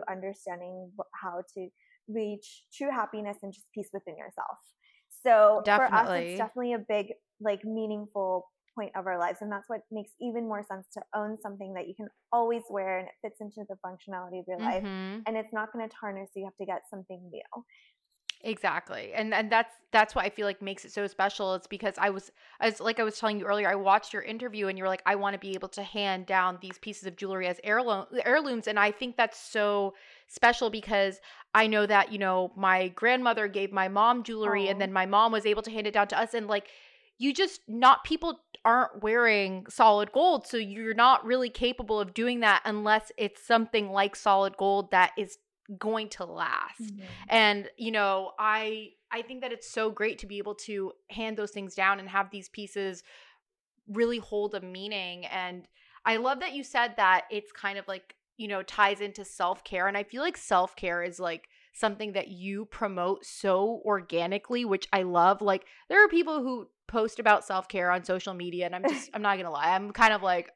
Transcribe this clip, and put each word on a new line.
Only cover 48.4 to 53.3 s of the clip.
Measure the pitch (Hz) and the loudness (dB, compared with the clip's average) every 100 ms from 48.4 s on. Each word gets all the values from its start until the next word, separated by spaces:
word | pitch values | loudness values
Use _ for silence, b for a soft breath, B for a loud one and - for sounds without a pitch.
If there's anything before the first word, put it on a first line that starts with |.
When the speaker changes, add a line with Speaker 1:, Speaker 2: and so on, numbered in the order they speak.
| 214 214 220 220 214 _ - | 0 0 -2 -8 -10 _ -10
Speaker 2:
I | 226 | -10
think | 233 254 | -8 -10
that | 254 | -10
it's | 233 - | -10 -8
so | - 220 | -4 -2
great | 214 214 214 | -2 -4 -4
to | 196 | -10
be | 202 | -10
able | 202 208 | -8 -10
to | - 202 190 - - | -8 -6 -8 -10 -16
hand | 202 220 214 | -8 -8 -6
those | 208 | -6
things | 208 196 190 | -8 -10 0
down | 190 196 | 2 2
and | 190 | 0
have | 196 196 | -2 -2
these | 202 185 | -6 -16
pieces | - 202 202 196 180 - b b | -16 -10 -6 -6 -6 -14 b b